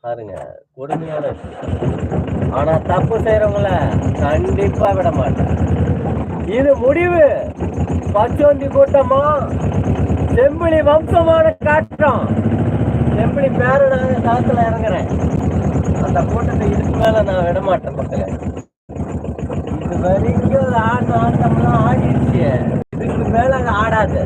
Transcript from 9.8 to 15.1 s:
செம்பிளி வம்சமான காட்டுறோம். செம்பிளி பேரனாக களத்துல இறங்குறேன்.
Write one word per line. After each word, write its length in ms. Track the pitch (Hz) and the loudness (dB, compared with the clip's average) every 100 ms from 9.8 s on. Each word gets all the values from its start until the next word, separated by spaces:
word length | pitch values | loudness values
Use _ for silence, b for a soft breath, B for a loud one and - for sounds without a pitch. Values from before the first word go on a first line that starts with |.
| - - - - - | 0 0 0 0 0
செம்பிளி 480 | - 494 320 339 320 | 4 4 2 0 2
வம்சமான 720 | 294 302 320 349 330 320 320 311 | 4 2 4 2 4 4 4 2
காட்டுறோம். 680 | 302 302 - - 294 240 - 226 - - - - - - - | 0 0 0 0 0 2 -2 -2 0 0 0 0 0 0 0
செம்பிளி 400 | - - 277 269 240 | 0 0 2 0 2
பேரனாக 600 | 247 277 269 262 254 254 | 2 4 2 2 0 0
களத்துல 480 | 233 240 - - - | 0 0 0 0 0
இறங்குறேன். 420 | 226 220 185 - | 0 -2 -2 -2